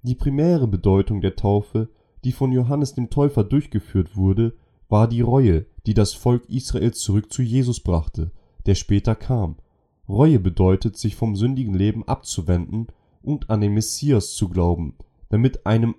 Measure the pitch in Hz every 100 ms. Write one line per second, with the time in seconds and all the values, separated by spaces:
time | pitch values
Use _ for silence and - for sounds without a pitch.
0 | 120 123 143 139 160 170 123 95 98 98
1 | 98 107 92 - 101 104 104 113 113 _
2 | _ - 127 127 135 127 123 143 139 -
3 | 120 - 143 139 98 135 - 104 - 98
4 | 87 101 95 95 117 - _ _ _ 104
5 | 113 117 120 135 123 82 - - - 107
6 | 104 - 123 120 - 131 127 - 117 -
7 | - 101 107 - 123 123 123 117 - 85
8 | 76 - 80 - _ _ - 95 - 101
9 | 117 113 - 123 92 78 _ _ _ _
10 | - 101 151 139 90 85 92 95 117 -
11 | 113 - 113 101 117 135 120 95 101 110
12 | - - - - 82 87 85 110 113 -
13 | _ _ - 147 - 110 104 104 107 -
14 | 147 127 - - 98 87 87 85 80 -
15 | - _ - 107 127 - 92 113 113